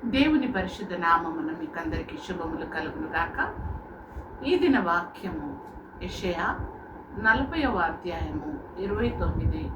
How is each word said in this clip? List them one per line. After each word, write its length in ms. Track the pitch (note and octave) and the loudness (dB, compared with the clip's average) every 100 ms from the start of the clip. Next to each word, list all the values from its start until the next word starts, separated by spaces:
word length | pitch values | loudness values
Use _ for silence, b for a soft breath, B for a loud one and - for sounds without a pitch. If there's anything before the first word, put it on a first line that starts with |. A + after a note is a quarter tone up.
| A#3 | 2
దేవుని 440 | C4 D4+ D4+ B3 | 4 6 6 4
పరిశుద్ధ 420 | F#3+ F#3 - F#3+ | 0 0 -4 -6
నామమున 640 | F3 E3+ E3+ E3+ D#3+ D#3 E3+ | 0 6 6 4 -2 -4 -4
మీకందరికీ 580 | D#3 E3+ D#3+ D#3+ D#3+ D3+ | -6 -4 -2 -2 -4 -8
శుభములు 480 | - F3+ E3 D#3+ - | -6 -4 -4 -4 -4
కలుగును 420 | E3 D#3 - D#3 | -4 -4 -4 -2
గాక. 460 | D#3+ E3 - - - - - - - - - - - | 0 0 0 -2 -2 -6 -6 -8 -14 -14 -12 -12 -6
ఈ 140 | C#4 F4+ | 2 6
దిన 220 | F4 B3+ | 6 6
వాక్యము 800 | F3+ E3+ E3+ - F#3+ E3 D3 C3+ - - - - | 6 2 0 -6 -6 -4 -6 -8 -12 -14 -14 -10
యెషయా 580 | F3+ - F#3+ E3+ G3+ - - - - - - - | -8 -4 -2 0 0 -2 -6 -8 -14 -16 -12 2
నలభైవ 580 | A3 A3+ C#4 D#4+ C4+ G3+ | 4 6 4 2 2 2
అధ్యాయము 840 | E3 E3+ F3 E3+ - D#3 D4+ - - - | 0 0 -6 -4 -4 -4 -4 -8 -8 -6
ఇరవై 320 | G3 G#3 A#3+ | -2 2 2
తొమ్మిది 600 | - - - - - - | 2 2 4 2 2 -2